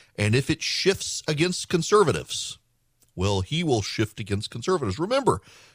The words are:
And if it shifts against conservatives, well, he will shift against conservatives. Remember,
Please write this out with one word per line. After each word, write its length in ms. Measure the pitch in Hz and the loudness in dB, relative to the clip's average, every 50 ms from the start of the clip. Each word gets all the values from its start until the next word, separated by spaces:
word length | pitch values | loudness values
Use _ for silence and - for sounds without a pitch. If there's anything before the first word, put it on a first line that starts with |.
| - _ _ | -20 _ _
And 180 | - 104 104 113 | -2 2 2 4
if 160 | 135 135 - | 2 2 0
it 140 | 156 - - | -2 -2 -4
shifts 580 | - - - - 185 196 - - - - - - - | -4 -4 0 2 0 0 0 -4 -8 -8 -6 -4 -4
against 400 | 156 143 170 185 180 - - - | 0 0 0 0 0 -4 -4 -2
conservatives, 920 | - 170 160 - 208 208 196 143 98 76 65 - - - - - - - _ _ _ _ _ _ _ _ _ _ _ | 0 0 2 4 4 6 6 4 2 0 -4 -6 -8 -8 -8 -10 -12 -14 _ _ _ _ _ _ _ _ _ _ _
well, 280 | 85 92 101 101 95 | -2 0 2 2 0
he 200 | 92 - 151 165 | 0 -2 -2 -2
will 200 | 175 156 127 110 | 0 2 2 2
shift 380 | 98 - - - 110 - - - | 0 -2 -2 -2 -2 -2 -4 -8
against 300 | 110 95 101 101 107 - | -6 -4 -4 -4 -4 -8
conservatives. 480 | - 117 117 - 185 165 135 101 92 - | -10 -6 -2 -2 0 0 0 -2 -2 -2
Remember, 440 | 165 202 254 277 262 170 - - - - - - - - _ | -2 0 0 2 2 2 0 0 -4 -12 -20 -20 -20 -20 _